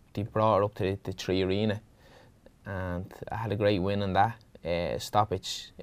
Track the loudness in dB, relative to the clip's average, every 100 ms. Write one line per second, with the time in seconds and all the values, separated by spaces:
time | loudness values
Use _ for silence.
0 | _ -6 -4 2 4 4 2 0 -2 -2
1 | -6 -6 0 0 2 2 0 -2 -8 -20
2 | -20 -20 -20 _ -20 _ -10 -6 -4 -6
3 | -8 -12 -10 -6 -4 2 4 4 2 0
4 | 2 4 2 0 -14 -10 -4 -2 0 -4
5 | -2 2 2 0 -6 -10 -12 -10